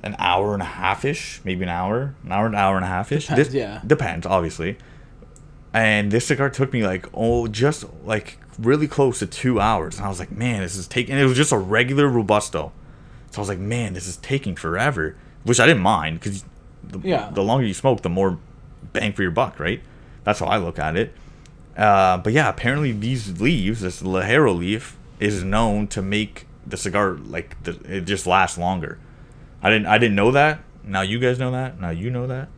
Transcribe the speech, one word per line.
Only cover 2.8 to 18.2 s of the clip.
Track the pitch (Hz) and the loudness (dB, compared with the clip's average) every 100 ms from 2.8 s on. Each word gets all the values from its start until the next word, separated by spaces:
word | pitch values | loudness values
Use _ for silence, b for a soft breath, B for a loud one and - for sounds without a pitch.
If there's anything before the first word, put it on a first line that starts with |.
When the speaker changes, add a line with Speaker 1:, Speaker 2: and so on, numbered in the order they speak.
| 92 | 0
Speaker 1:
a | |
half-ish. | 92 107 147 - | -2 -2 -4 0
Speaker 2:
Depends, | 127 123 | 2 2
Speaker 1:
This | |
Speaker 2:
yeah. | 135 107 104 104 | 0 -4 -8 0
Speaker 1:
depends, | 147 110 82 85 | 2 2 -4 0
obviously. | 95 82 - 82 110 B B B B - - - - - 113 | 0 0 -4 -6 -6 B B B B -20 -20 -20 -20 -4 2
And | 110 104 104 | 4 2 2
this | 110 - | 0 2
cigar | 131 139 | 0 0
took | - 131 | 0 0
me, | 120 101 | 0 0
like, | 92 - | -2 -6
oh, | - 117 120 117 | -2 2 2 0
just, | 104 135 151 - 80 | 0 0 0 -10 -14
like, | 78 107 - - - - | -4 -4 -4 -20 -18 -2
really | 113 147 151 | 2 2 2
close | - 135 120 | 2 2 2
to | - | -6
two | - 127 113 | -2 0 2
hours. | 104 104 80 - | 2 2 -2 -6
And | 101 | -6
I | |
was | 92 | -6
like, | - | -8
"Man, | 98 123 107 | -4 -4 -2
this | 90 95 | -4 -8
is | 90 | -4
taking," | 123 120 | -4 -2
and | 139 | 2
it | 135 | 4
was | 127 | 4
just | 151 | 4
a | 117 | 2
regular | 92 107 123 139 143 | 2 2 2 4 4
Robusto. | 120 101 107 - 80 73 - B B B B B | 2 4 2 2 -6 -6 -12 B B B B B
So | - | -8
I | |
was | 101 | -6
like, | 92 | -6
"Man, | 101 120 110 | -4 -4 -4
this | 90 90 | -6 -8
is | 87 | -12
taking | - 139 101 87 | -4 -4 -2 -6
forever," | 80 87 135 117 78 - b b | -4 0 0 0 -4 -6 b b
which | - 120 | 0 6
I | 120 | 6
didn't | 101 | 6
mind, | 92 98 78 80 | 4 2 0 -6
'cause | 107 98 - - - - | -8 -10 -14 -20 -20 -20
the, | - - 175 | -14 -8 -2
Speaker 2:
Yeah. | 175 - | -2 -2
Speaker 1:
the | 101 | -2
longer | 98 131 117 | 2 2 0
you | 92 | 0
smoke, | 135 117 | 0 0
the | 90 | 0
more | 87 | 2